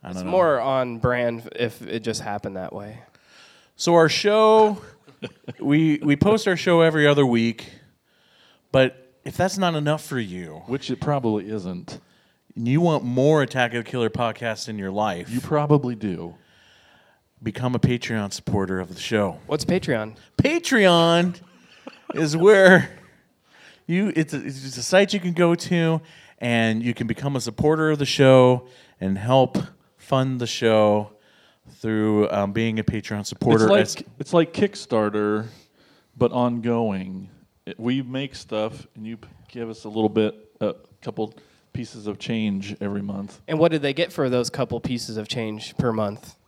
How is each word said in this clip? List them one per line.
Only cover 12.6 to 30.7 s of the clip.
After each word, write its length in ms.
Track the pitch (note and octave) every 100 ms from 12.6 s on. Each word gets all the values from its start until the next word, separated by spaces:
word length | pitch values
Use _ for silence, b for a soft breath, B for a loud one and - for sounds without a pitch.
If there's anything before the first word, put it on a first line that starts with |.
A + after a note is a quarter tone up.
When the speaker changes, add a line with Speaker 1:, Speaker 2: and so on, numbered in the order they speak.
| A#2
Speaker 1:
you 140 | C#3
want 220 | E3+ D3+
more 380 | A#2+ B2 C#3 D#3
Attack 320 | C3+ C3 B2
of 120 | A#2+ A2+
the 40 |
Killer 200 | C3 A2+
podcasts 580 | - A#2 G#2+ A#2+ A2 -
in 80 | G#2+
your 140 | F#2+
life, 400 | F#2+ G#2+ F2 F2
Speaker 3:
You 80 | A#2
probably 540 | - D3+ D3 D3 B2 A#2
do. 400 | G#2 E2+ E2+ F2 b b b b b b b b b _
Speaker 1:
become 320 | A2 - B2+
a 60 | B2
Patreon 520 | C3 B2 - A2+ G2+
supporter 460 | - - G#2 F#2+ F#2
of 140 | F2+
the 60 | F2
show. 400 | - A2 G2+ E2 -
Speaker 2:
What's 180 | D3+ -
Patreon? 520 | F3+ - B2 G#2+ A2 b -
Speaker 1:
Patreon 1000 | C4+ E4 E4+ B3+ F#3+ E3+ E3+ E3+ F3+ F3 B B B B B B B
is 220 | - D#3 D#3
where 520 | F#3 G#3 F#3+ F#3 C3 B B B B _ b b b b -
you, 240 | F3 G#3 D#3
it's 160 | D3+
a, 120 | D3 -
it's 320 | C3+ C3+ B2
a 60 |
site 300 | B2 F#3+ G3
you 60 | G3+
can 120 | F3+
go 220 | E3+ F3 E3+
to, 460 | - F3 E3 D#3+ D#3 b b b
and 440 | A#2+ A#2 A2+ A2
you 100 | A#2+
can 140 | A#2 A#2
become 280 | A2+ C#3 C#3
a 40 |
supporter 480 | A#2 G#2+ D3+ D#3 D#3
of 80 | D3+
the 60 | C#3
show 640 | - C3+ C3 B2+ B2+ - b b b
and 180 | F#2+ G2
help 400 | G#2+ C3 B2+ - - _ _ _
fund 420 | - C3+ C3 B2+
the 80 | A#2+
show 640 | - A#2